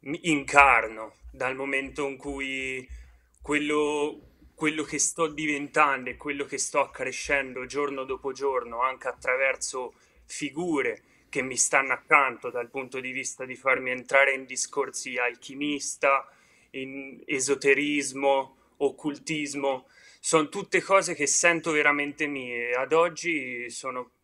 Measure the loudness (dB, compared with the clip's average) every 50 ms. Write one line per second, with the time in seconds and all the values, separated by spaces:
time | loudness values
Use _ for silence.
0 | -8 -8 -8 -4 0 0 0 2 0 4 6 8 8 8 8 6 4 0 -6 -10
1 | -12 -14 -14 _ -20 -20 -8 -6 -4 -4 -4 -4 -4 -2 -2 -2 -4 -4 -6 -6
2 | -6 -6 -6 -8 -10 -8 -8 -6 -6 -6 -6 -6 -6 -6 -6 -8 -10 -12 -16 -18
3 | -18 -20 -20 _ _ _ _ _ -6 -2 -2 0 0 0 0 0 0 0 0 0
4 | -2 -2 -4 -8 -18 -20 _ _ -20 -20 _ _ -2 0 0 0 -4 -4 -2 -2
5 | -2 -2 0 0 -2 -2 0 -4 -2 -2 -2 -2 -4 -2 4 4 4 4 4 0
6 | -4 -8 -10 -10 -6 -6 -4 -4 -6 -6 -4 -6 -6 0 2 0 0 0 -2 -6
7 | -6 -6 -6 -6 -4 0 0 0 0 -2 -6 -10 -10 -6 -4 -2 -2 -2 -2 -6
8 | -6 -6 -6 -6 -4 -6 -6 -2 -2 0 0 0 -2 -4 -4 0 0 0 0 -2
9 | -6 -6 -6 -4 -2 0 0 2 2 0 0 -2 -6 -6 -6 -6 -8 -8 -12 _
10 | _ _ _ _ _ _ -12 -8 -8 -8 -6 -4 -4 -2 0 0 0 0 -2 -4
11 | _ _ _ _ _ _ -4 -4 -4 -4 0 0 0 4 4 4 4 4 -2 -4
12 | 0 _ 6 6 6 4 0 -4 -10 -6 -6 -6 -6 -6 _ -8 -8 -6 -8 -8
13 | -8 -6 -8 -6 -8 -8 -8 -10 -12 -12 -12 -4 0 0 0 2 0 -4 -4 -4
14 | -6 2 4 6 6 6 4 -2 -6 -10 -8 -8 -8 -4 -2 -2 -2 -2 -4 -10
15 | -10 -6 -4 -2 -2 -2 -2 -6 -14 -14 -8 -6 -4 -2 -2 -4 -4 -8 -6 0
16 | 4 4 4 4 2 -4 -20 _ _ _ _ _ _ _ _ -10 -10 -10 -10 -12
17 | -12 -14 -16 -18 -8 -4 -4 -2 0 0 0 2 4 4 4 4 4 0 0 -2
18 | -2 -4 -4 0 2 2 2 2 0 -4 _ _ _ _ _ _ 0 0 0 0
19 | -6 -6 -6 -6 -6 -6 -4 -4 -4 -6 -6 -2 0 0 0 -2 -6 _ _ -20
20 | -20 -20 -20 _ -4 2 4 4 4 4 -2 -8 -8 0 0 0 2 6 6 6
21 | 6 4 -2 0 0 2 2 4 4 4 4 4 0 0 2 4 4 4 4 4
22 | 0 -4 -2 -4 -4 -4 -4 -6 -6 -6 -6 -4 -2 -2 0 -2 0 2 4 4
23 | 4 4 2 -4 -4 -2 -2 -2 -2 -4 -6 -8 -8 -8 -10 -8 -8 -6 -6 -6
24 | -8 _ _ _